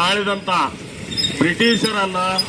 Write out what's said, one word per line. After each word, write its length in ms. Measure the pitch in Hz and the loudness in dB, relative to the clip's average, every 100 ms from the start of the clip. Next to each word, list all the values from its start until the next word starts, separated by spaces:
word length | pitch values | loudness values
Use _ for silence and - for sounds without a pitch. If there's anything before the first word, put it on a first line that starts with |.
| 180 | 2
ಆಳಿದಂಥ 440 | 202 196 196 190 175 135 - - - - - - 139 | 2 0 -2 -2 0 0 -4 -14 -12 -8 -2 -2 2
ಬ್ರಿಟಿಷರನ್ನ 800 | 160 170 233 226 220 208 190 185 185 190 | 0 4 4 4 2 0 0 0 0 0